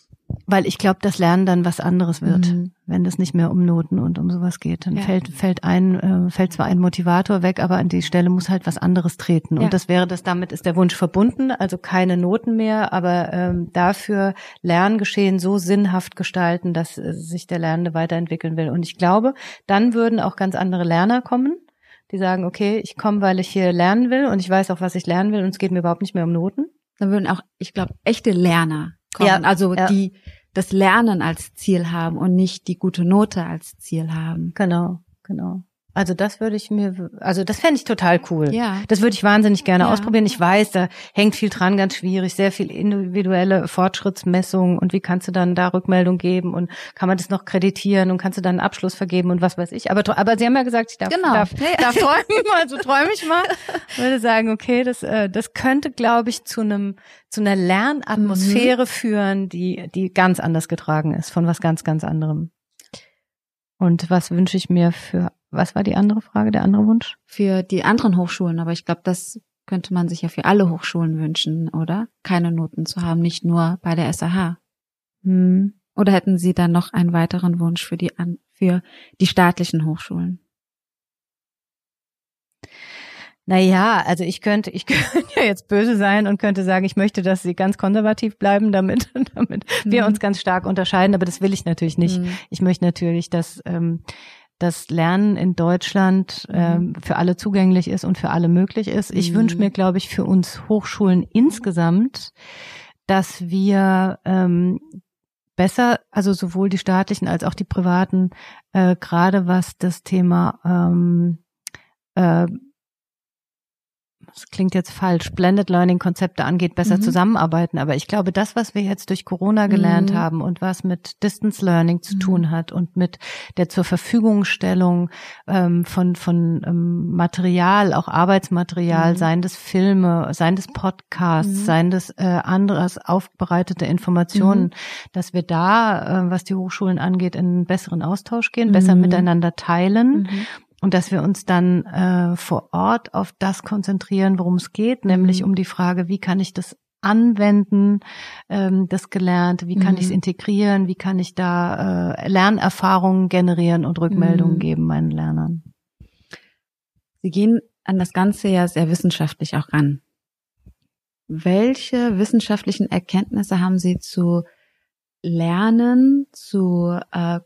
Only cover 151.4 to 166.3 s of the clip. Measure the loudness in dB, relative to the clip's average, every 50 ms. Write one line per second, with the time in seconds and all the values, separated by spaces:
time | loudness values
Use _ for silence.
151.4 | -2 0 0 0 0 -2 -2 -2 -2 -2 -2 -2 -2 -2 -4 -4 -4 0 2 4
152.4 | 4 4 4 2 2 0 -2 0 0 2 2 4 4 2 2 2 2 2 2 2
153.4 | 2 2 2 2 2 2 2 2 0 -2 -2 0 0 0 2 2 2 4 4 4
154.4 | 4 2 2 0 0 -2 0 0 0 0 0 0 0 0 -2 -2 -2 -2 -2 -2
155.4 | -2 -2 -4 -6 -10 -16 _ _ _ _ _ _ -20 -20 _ _ _ _ -20 -20
156.4 | _ _ _ _ _ _ _ _ _ _ _ _ _ _ _ _ -8 -4 -2 2
157.4 | 2 4 2 2 0 _ _ _ _ -2 -2 0 0 -2 0 0 0 0 0 0
158.4 | -2 0 2 2 2 0 0 0 0 0 0 0 0 0 0 0 -2 -4 -4 -6
159.4 | -8 -6 -4 -4 -4 -2 0 0 2 2 0 -4 _ _ _ _ _ _ _ _
160.4 | _ _ _ _ _ -20 -20 _ _ _ _ _ _ _ _ _ _ -12 -10 -4
161.4 | -2 0 2 2 2 2 0 -2 -6 -4 -2 -2 0 0 0 0 0 2 2 0
162.4 | 0 0 -2 -4 -2 -4 -2 -2 -2 -2 -2 -4 -4 -2 -2 -2 -2 -2 -4 -4
163.4 | -2 0 0 0 2 2 0 0 0 0 -2 -2 -4 -8 -4 0 0 2 2 0
164.4 | -2 -4 _ _ _ _ _ _ _ _ _ _ _ _ _ _ -6 -4 -2 -2
165.4 | 0 0 0 0 2 2 4 4 4 4 4 6 6 6 4 2 0 -4